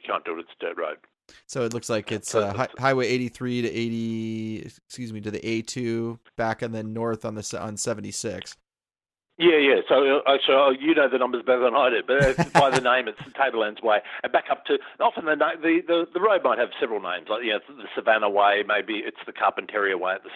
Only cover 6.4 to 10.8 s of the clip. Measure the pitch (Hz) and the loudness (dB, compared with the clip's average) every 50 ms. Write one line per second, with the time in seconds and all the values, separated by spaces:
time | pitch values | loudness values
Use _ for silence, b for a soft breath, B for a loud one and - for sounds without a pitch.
6.4 | 117 113 110 - 123 117 113 110 110 110 110 113 113 117 113 110 - 113 107 107 | -2 -2 -2 -4 -4 -6 -6 -8 -8 -8 -6 -4 -4 -4 -4 -4 -6 -8 -8 -8
7.4 | 107 - - - 87 110 107 104 - 127 113 104 101 101 101 - - 113 92 92 | -8 -8 -8 -8 -8 -8 -8 -6 -6 -4 -6 -6 -8 -10 -10 -8 -8 -8 -8 -8
8.4 | - - - - _ _ _ _ _ _ _ _ _ _ _ _ _ _ _ - | -10 -14 -18 -20 _ _ _ _ _ _ _ _ _ _ _ _ _ _ _ 2
9.4 | 165 175 165 151 143 135 127 95 - - 151 131 139 135 135 143 - 135 139 135 | 4 6 6 6 6 4 4 4 4 4 4 4 4 4 4 2 4 2 2 2
10.4 | - - 139 135 143 139 131 131 | 4 4 4 6 6 4 4 2